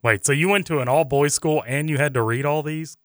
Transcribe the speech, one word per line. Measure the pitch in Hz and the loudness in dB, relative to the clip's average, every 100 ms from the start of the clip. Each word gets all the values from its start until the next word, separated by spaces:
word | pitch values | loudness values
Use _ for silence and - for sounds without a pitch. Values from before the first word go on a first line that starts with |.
Wait, | 117 104 - | 0 2 2
so | |
you | 143 180 | 0 2
went | 202 - | 0 0
to | 151 | -2
an | 123 | 2
all-boys | 147 143 139 147 | 2 2 2 2
school | - 156 151 117 | 0 0 0 0
and | 139 156 | -4 -2
you | 139 | 0
had | 147 127 | 0 0
to | |
read | 113 120 147 | 0 0 -2
all | 151 | -2
these? | 147 156 160 - | -4 -8 -10 -12